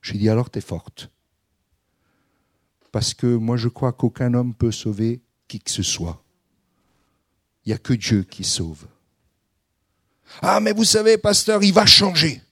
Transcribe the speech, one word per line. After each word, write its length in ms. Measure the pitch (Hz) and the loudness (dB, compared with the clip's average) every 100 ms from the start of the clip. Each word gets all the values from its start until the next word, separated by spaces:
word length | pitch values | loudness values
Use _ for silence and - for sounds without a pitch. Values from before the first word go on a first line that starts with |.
J'ai 160 | - 104 | -8 -2
dit, « 120 | 107 | 2
Alors 200 | 110 123 | 2 -2
t'es 120 | - | -8
forte. » 500 | - 85 - - - _ _ _ _ _ _ _ _ _ _ _ _ _ _ _ _ _ _ 117 | -10 -12 -12 -20 -20 _ _ _ _ _ _ _ _ _ _ _ _ _ _ _ _ _ _ -6
Parce 180 | - | -6
que 140 | - 123 | -2 0
moi, 300 | 120 113 120 | 0 0 -2
je 100 | 117 | -2
crois 240 | - 131 | -2 -4
qu'aucun 420 | 123 120 - 123 120 | -2 -4 -2 -2 0
homme 180 | 123 | -2
peut 180 | 110 117 | -2 -2
sauver 480 | 104 110 101 113 120 _ _ _ | -2 -6 -2 -4 -4 _ _ _
qui 100 | 104 | -14
que 100 | - | -10
ce 140 | - | -6
soit. 400 | 92 - 82 80 _ _ _ _ _ _ _ _ _ _ _ _ _ _ - | -4 -4 -8 -10 _ _ _ _ _ _ _ _ _ _ _ _ _ _ -8
Il 40 | |
n'y 40 | |
a 40 | 104 | -8
que 140 | - | -2
Dieu 300 | 123 - 107 | -2 0 -2
qui 220 | 92 - 92 | -2 -10 -8
sauve. « 420 | - 82 78 - _ _ _ _ _ _ _ _ _ _ _ _ _ _ - | -6 -8 -12 -20 _ _ _ _ _ _ _ _ _ _ _ _ _ _ -6
Ah, 200 | 180 196 | 0 0
mais 100 | 214 | 0
vous 140 | 208 226 | 0 2
savez, 320 | 220 214 220 | 4 4 2
pasteur, 440 | 208 202 - 214 | 2 0 0 2
il 120 | 202 | 4
va 120 | 196 208 | 4 6
changer. » 560 | - 202 170 156 113 _ | 6 4 0 -2 -4 _